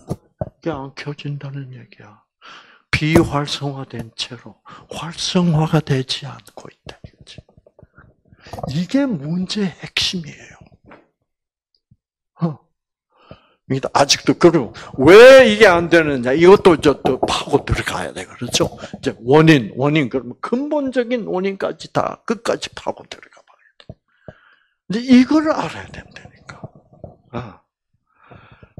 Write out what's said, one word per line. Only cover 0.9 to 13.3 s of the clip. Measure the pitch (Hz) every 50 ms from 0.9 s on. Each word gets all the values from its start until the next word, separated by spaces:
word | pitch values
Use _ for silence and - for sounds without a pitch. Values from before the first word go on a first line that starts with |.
| -
켜진다는 | - - 147 147 - - 147 143 139 - 139 135 139 135 127 127
얘기야. | 120 117 - - - 113 107 101 _ _ _ _ _ - - - - - _ _ _ _ -
비활성화된 | - - 156 156 160 165 160 113 143 143 147 143 - - 143 143 135 135 131 - - 117 113 113 _
채로 | - - - 123 - - 110 - _ _ - - - - -
활성화가 | - - 156 170 170 - - - - 185 180 170 151 151 160 160 165 151
되지 | - - 139 131 131 - - - 143
않고 | 127 120 - - _ - - - -
있다, | _ _ - - - _ -
이거지. | - _ _ - - - - - _ _ _ _ _ _ _ - _ _ _ - _ _ _ _ _ _ _ - - - - - -
이게 | 127 165 180 - - 277 285
문제의 | 262 208 139 139 151 170 180 185 - - 214 202 165
핵심이에요. | - - - - - - - - - 180 156 147 - - - - - - - _ _ _ _ - - - _ _ _ _ _ _ _ _ _ _ _ _ _ _ _ _ _ _ _ _ _ _ _ _ _ _ _ -
어. | 170 160 131 - _ _ _ _ _ _ _ _ _ _ _ _ _ -